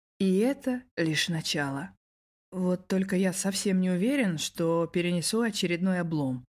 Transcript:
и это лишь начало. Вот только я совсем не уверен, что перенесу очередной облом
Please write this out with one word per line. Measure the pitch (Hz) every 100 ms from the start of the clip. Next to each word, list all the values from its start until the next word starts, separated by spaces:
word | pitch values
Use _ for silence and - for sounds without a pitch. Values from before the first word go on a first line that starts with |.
| _ -
и | 190 185
это | 240 277 262 247 - -
лишь | 160 147 -
начало. | 160 - 160 143 139 190 - _ _ _ _ _
Вот | 185 180 180 -
только | 190 190 180
я | 190
совсем | 180 196 196 202 185
не | 185
уверен, | 175 220 285 208 156
что | - - 165 165 165
перенесу | 180 175 175 156 220
очередной | 233 208 175 170 190 180
облом | 170 160 135 127 -